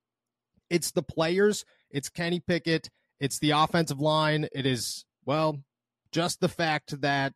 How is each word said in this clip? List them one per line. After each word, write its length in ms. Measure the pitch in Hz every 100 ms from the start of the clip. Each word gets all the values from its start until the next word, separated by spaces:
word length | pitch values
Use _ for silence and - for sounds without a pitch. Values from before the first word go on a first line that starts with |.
| _ _ _ _ _ _ -
It's 220 | 170 -
the 120 | 180
players. 600 | - - 160 185 208 202 - _ _
It's 180 | 143 -
Kenny 300 | - 170 175
Pickett. 500 | - 170 165 160 - _ _ -
It's 180 | 139 -
the 140 | 151
offensive 480 | 147 160 170 160 135
line. 480 | 151 156 156 151 151
It 120 | 139 131
is, 400 | 123 - - - _ -
well, 380 | 151 156 147 - _ _ _ _
just 280 | 160 170 -
the 100 | 180
fact 520 | - 165 151 - 143
that 320 | 143 139 135